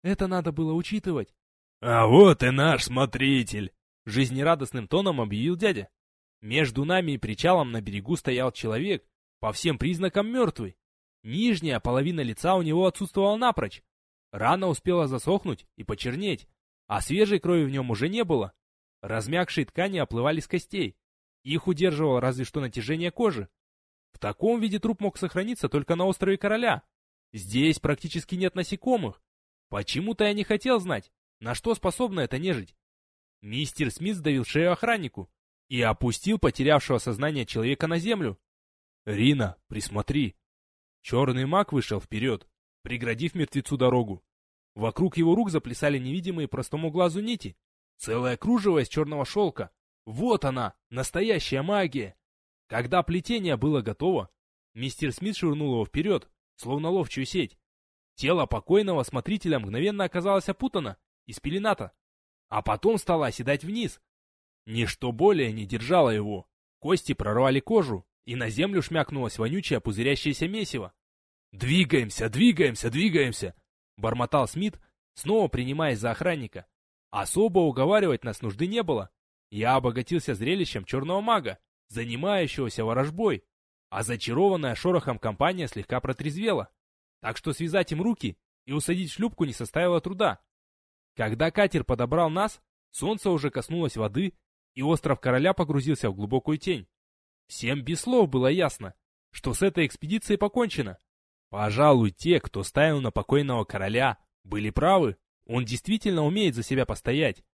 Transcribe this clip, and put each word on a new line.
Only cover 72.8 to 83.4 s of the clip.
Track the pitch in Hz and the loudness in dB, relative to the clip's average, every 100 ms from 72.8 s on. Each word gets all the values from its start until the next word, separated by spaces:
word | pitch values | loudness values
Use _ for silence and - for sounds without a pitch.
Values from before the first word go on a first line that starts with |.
| 117 | -4
двигаемся!» | 123 208 160 131 113 92 - _ _ _ - | 0 2 2 0 -2 -8 -10 _ _ _ -6
бормотал | 110 120 123 147 120 | -4 -2 0 0 0
Смит, | 156 208 - _ _ _ | -2 -4 -4 _ _ _
снова | - 151 220 175 | -10 0 2 2
принимаясь | - 123 143 160 113 | 0 -4 -2 -2 0
за | 117 | -2
охранника. | 113 170 160 113 90 - _ _ _ _ 101 | -2 -2 -4 -8 -14 -20 _ _ _ _ -6
Особо | 98 - 220 185 | -2 2 4 4
уговаривать | 160 127 139 208 190 131 | 2 2 4 4 4 0
нас | 120 104 | -4 -6
нужды | 117 101 175 | -6 -4 -2
не | 226 | -2
было. | 180 123 95 _ _ _ _ | 0 -2 -4 _ _ _ _
Я | 104 113 131 | -2 2 2
обогатился | 123 117 123 170 - | 2 -2 -2 -4 -2
зрелищем | 104 117 190 170 110 | -4 -2 -2 -2 -6
чёрного | 92 127 139 190 | -4 -4 -2 -2
мага, | 220 220 123 92 _ _ _ | 0 0 0 -10 _ _ _
занимающегося | 110 117 117 175 202 156 - 123 - | -8 -6 -4 -2 0 0 -2 -4 -2
ворожбой, | 110 120 143 165 220 113 | -2 0 -2 0 -2 -2